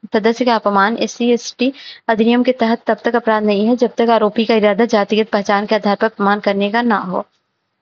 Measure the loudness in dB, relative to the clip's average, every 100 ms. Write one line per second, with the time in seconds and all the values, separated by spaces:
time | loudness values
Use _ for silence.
0 | -6 -2 0 0 0 0 0 2 0 0
1 | -6 -2 0 0 -2 -4 -4 -4 -14 -14
2 | -4 0 2 2 2 0 0 -2 -2 -4
3 | -2 -2 0 0 0 0 0 2 0 0
4 | 2 2 2 0 0 2 2 0 0 0
5 | 0 0 0 -2 0 -2 0 -2 0 0
6 | -2 -2 -2 0 0 -2 -2 0 0 -2
7 | -2 -8 -8 _ _ _ _ _